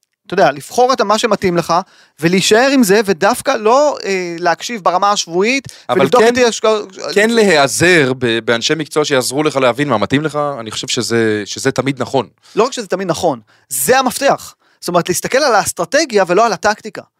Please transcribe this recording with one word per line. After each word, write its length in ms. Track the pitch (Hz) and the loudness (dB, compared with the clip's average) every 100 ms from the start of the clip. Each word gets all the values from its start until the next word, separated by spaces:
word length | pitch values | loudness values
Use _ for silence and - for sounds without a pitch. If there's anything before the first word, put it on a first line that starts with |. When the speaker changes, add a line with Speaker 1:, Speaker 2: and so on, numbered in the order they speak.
| _ _ - | _ _ -6
Speaker 1:
אתה 80 | |
יודע, 160 | 180 156 | 2 2
לבחור 420 | 143 - - 247 | 0 -6 0 2
את 80 | 247 | 2
מה 180 | 202 220 | 0 0
שמתאים 380 | 240 202 190 170 | 0 0 0 -2
לך, 180 | 165 170 - _ _ - | 0 -2 -2 _ _ -4
ולהישאר 500 | 165 185 - 214 269 | 0 0 2 4 4
עם 100 | 269 | 4
זה, 180 | 196 208 | 4 2
ודווקא 460 | 202 165 196 247 - | 2 0 0 0 -2
לא, 480 | 254 214 262 294 - | 0 2 4 2 -2
אה, 320 | 196 190 175 170 | -4 -4 -6 -4
להקשיב 460 | 170 165 - 233 | -2 -2 -4 -4
ברמה 280 | 175 180 202 | 0 2 0
השבועית, 560 | 202 - 170 214 269 - - - | 0 -2 -2 0 -2 -6 -14 -4
Speaker 2:
אבל 120 | 190 | 0
Speaker 1:
ולבדוק 200 | 175 247 | 4 4
Speaker 2:
כן, 140 | 226 | 4
Speaker 1:
את 40 | 247 | 4
ההשקעות. 580 | 240 - 220 214 196 - 143 | 0 2 0 0 -4 -12 -4
Speaker 2:
כן 160 | 196 220 | 0 2
להיעזר 800 | 233 202 151 139 - 170 170 131 131 | 2 4 4 2 2 4 4 2 0
ב-, 200 | 123 113 | -2 -2
באנשי 360 | 113 117 110 | 0 -2 0
מקצוע 300 | 160 147 156 | -4 -4 -2
שיעזרו 380 | 147 135 120 135 | 0 0 0 -2
לך 140 | 156 135 | -2 0
להבין 320 | 127 117 147 | 0 0 0
מה 100 | 107 | 0
מתאים 240 | 101 135 | 0 -2
לך, 160 | 156 147 147 127 | -2 -4 -4 -6
אני 100 | 110 | -10
חושב 180 | - - | -10 -6
שזה, 540 | 127 107 117 110 107 | -6 -2 0 0 -2
שזה 260 | 98 107 131 | -6 -4 -4
תמיד 320 | 131 131 131 | -2 -4 -4
נכון. 260 | 117 135 95 _ _ 180 | -4 -4 -4 _ _ -2
Speaker 1:
לא 80 | |
רק 80 | 254 | -2
שזה 140 | 254 196 | -2 -6
תמיד 220 | 185 185 | -6 -4
נכון, 320 | - 170 120 _ _ - | -2 -2 -4 _ _ -12
זה 300 | - - 254 | -6 0 2
המפתח. 560 | 262 - 277 151 - - _ _ | 0 0 0 0 -4 -20 _ _
זאת 80 | - | -2
אומרת, 200 | 175 - | -2 0
להסתכל 300 | 170 170 254 | -4 -2 0
על 160 | 294 | 2
האסטרטגיה 680 | 208 165 - 170 285 311 202 175 | 2 0 -4 -2 -2 0 0 2
ולא 200 | 180 233 | 2 2
על 60 | |
הטקטיקה. 500 | 175 214 214 220 - - | 0 -2 -2 -8 -16 -18